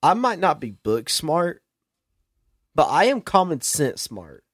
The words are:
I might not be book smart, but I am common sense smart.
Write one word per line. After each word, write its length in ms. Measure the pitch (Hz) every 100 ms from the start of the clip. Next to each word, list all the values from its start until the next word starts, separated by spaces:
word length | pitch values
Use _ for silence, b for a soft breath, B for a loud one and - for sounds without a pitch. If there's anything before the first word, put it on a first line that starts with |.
I 120 | 151
might 260 | 202 247 202
not 220 | 185 151
be 100 | 120
book 380 | 98 - 113 113
smart, 520 | - 160 160 175 - _ _ _ _ _ _ _ _ _ _ _
but 140 | - 151
I 180 | 143 208
am 160 | 269
common 400 | - 190 185 156
sense 400 | - - 143 -
smart. 440 | - 104 85 62 _